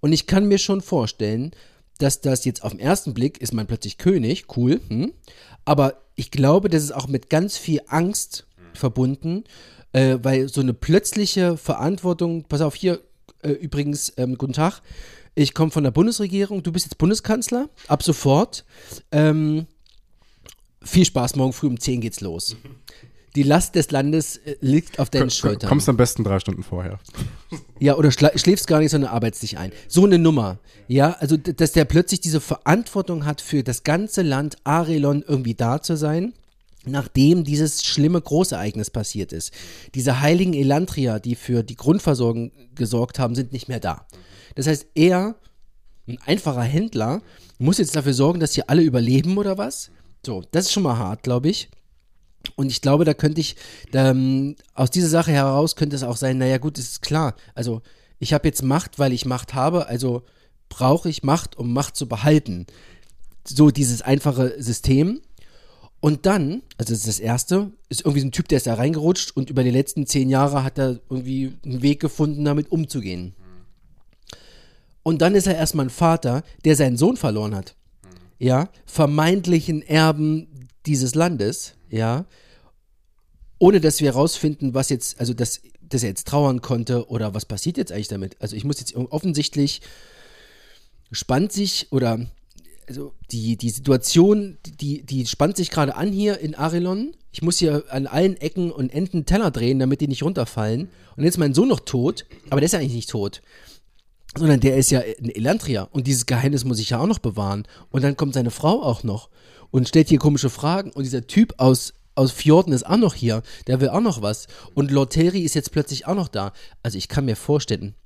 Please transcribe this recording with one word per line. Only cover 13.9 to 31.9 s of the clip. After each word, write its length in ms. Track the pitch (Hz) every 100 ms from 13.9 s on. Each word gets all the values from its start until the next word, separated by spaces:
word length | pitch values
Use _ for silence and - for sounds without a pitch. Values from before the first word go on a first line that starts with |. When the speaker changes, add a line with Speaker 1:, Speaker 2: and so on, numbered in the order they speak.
| 147 - -
Speaker 1:
ähm, 180 | 127 127
guten 160 | 135
Tag, 300 | 127 160 - _ - - - - -
ich 180 | 143
komm 160 | - 160
von 140 | 160
der 60 | 139
Bundesregierung, 680 | 123 208 220 202 196 196 202
du 80 | 175
bist 140 | 170 -
jetzt 120 | -
Bundeskanzler, 680 | 165 214 - 226 226 240 294 - -
ab 160 | 147
sofort, 640 | - 151 139 139 226 - _ - - - _
ähm, 540 | 147 156 156 156 156 160 _ _ _ _ _ _ _ - - _ _
viel 220 | - 180
Spaß, 320 | 175 135 120 135
morgen 160 | 131
früh 140 | - 147
um 120 | 123
zehn 220 | - 127
geht's 200 | 113 -
los. 360 | 98 82 - 110 - - - - - - _ 143
Die 80 |
Last 320 | 139 156 - 175
des 140 | 151
Landes, 460 | 139 139 160 151 -
äh, 180 | 147 143
liegt 380 | 131 147 - -
auf 100 | 139
deinen 140 | 139
Speaker 2:
Komm, 80 | 131
Speaker 1:
Schultern. 380 | - 110 104 104
Speaker 2:
kommst 200 | 101 95
am 80 | 120
besten 280 | 123 -
drei 160 | 104 98
Stunden 240 | - 92
vorher. 340 | - 90 92 101 - - - - - 156 - -
Speaker 1:
Ja, 180 | 139 139
oder 140 | 151
schla-, 260 | 127 147 160
schläfst 300 | - 196 -
gar 140 | 156
nicht, 100 | 156
sondern 200 | 151 135
arbeitest 300 | 117 113 -
dich 120 | 110 -
ein. 140 | 92 - -
So 180 | 180
eine 140 | 202 175
Nummer. 400 | 160 151 104 92 - - -
Ja, 240 | 127 147 -
also, 160 | 143 156
d-, 160 | 180
dass 180 | 151 160
der 120 | -
plötzlich 360 | 151